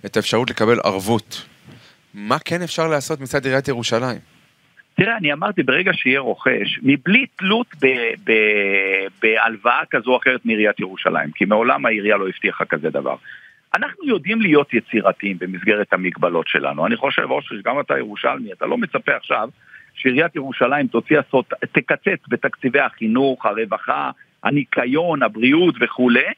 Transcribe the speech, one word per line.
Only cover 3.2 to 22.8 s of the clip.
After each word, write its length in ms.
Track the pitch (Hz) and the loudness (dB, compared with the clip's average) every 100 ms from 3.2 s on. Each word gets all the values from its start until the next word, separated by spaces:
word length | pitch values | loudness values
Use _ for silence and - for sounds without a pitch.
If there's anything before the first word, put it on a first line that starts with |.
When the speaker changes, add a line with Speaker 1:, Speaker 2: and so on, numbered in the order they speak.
Speaker 1:
מצד 240 | 131 147 | -4 -2
עיריית 240 | 135 131 143 | 0 0 0
ירושלים? 500 | 120 113 117 127 117 _ _ _ _ _ _ _ - | -4 -2 -2 -2 -6 _ _ _ _ _ _ _ 0
Speaker 2:
תראה, 200 | 196 226 | 0 0
אני 160 | 156 | -2
אמרתי, 300 | 147 202 202 | -2 -2 -2
ברגע 300 | 131 135 190 | 0 2 0
שיהיה 260 | 170 - 135 | 0 0 0
רוכש, 580 | 127 95 - 117 98 - | 0 -2 0 0 -2 -2
מבלי 440 | 127 139 - 220 269 - | 2 2 4 2 2 -4
תלות 280 | 190 220 247 156 | 0 0 0 0
ב-, 40 | 135 127 117 - | 0 2 -2 -4
ב-, 80 | 107 110 107 104 101 98 95 95 98 _ | 0 4 4 2 2 2 2 0 -2 _
בהלוואה 580 | 113 110 113 107 117 131 160 | 0 2 0 0 0 0 0
כזו 200 | 139 113 | -2 2
או 60 | 127 | 2
אחרת 240 | 135 127 | 2 0
מעיריית 360 | 117 110 107 101 | 0 2 2 0
ירושלים, 500 | 95 92 92 82 73 | -6 -4 -2 0 -4
כי 140 | - | -2
מעולם 420 | 98 107 120 143 127 | 2 2 2 2 0
העירייה 300 | 110 101 104 | 0 2 2
לא 120 | 95 | 0
הבטיחה 360 | 90 101 - | -2 -4 -2
כזה 260 | 82 82 80 | -4 -2 -2
דבר. 260 | 69 67 67 - - - _ _ | -2 -4 -6 -10 -20 -20 _ _
אנחנו 300 | - 294 - 311 | -4 -4 -6 -2
יודעים 320 | 208 151 226 | -2 0 -2
להיות 340 | 208 147 143 | 4 4 4
יצירתיים 600 | 113 - 110 95 90 101 92 | -2 0 0 2 0 -4 -6
במסגרת 520 | 90 92 90 107 101 | -6 -4 0 0 0
המגבלות 560 | 92 92 82 87 85 78 | 0 -2 0 0 0 0
שלנו. 380 | - 69 69 87 | -2 -2 -2 -2
אני 100 | 120 | 0
חושב, 340 | 135 - - | -2 -2 -2
אושרי, 280 | 139 143 110 | -4 -4 -8
שגם 220 | 107 135 | -4 -4
אתה 180 | 139 143 | -2 -2
ירושלמי, 540 | 117 104 127 135 113 | -4 -2 -2 -2 -8
אתה 140 | 92 - | -6 -4
לא 120 | - | -2
מצפה 380 | 226 135 131 135 | -2 -4 -2 -4
עכשיו 320 | - 131 113 - _ - - | -2 -4 -4 -10 _ -20 -20
שעיריית 420 | - 131 127 165 160 | -2 0 2 0 -2
ירושלים 500 | 135 127 123 147 131 | -8 -2 0 2 0
תוציא 320 | 117 - 151 | -2 2 2
עשות, 340 | 135 135 120 - - | 2 -2 -2 -8 -2
תקצץ 480 | - - 147 - 180 - | -2 0 -2 -2 -4 -4
בתקציבי 520 | 123 135 - 131 135 | -2 -2 -2 0 0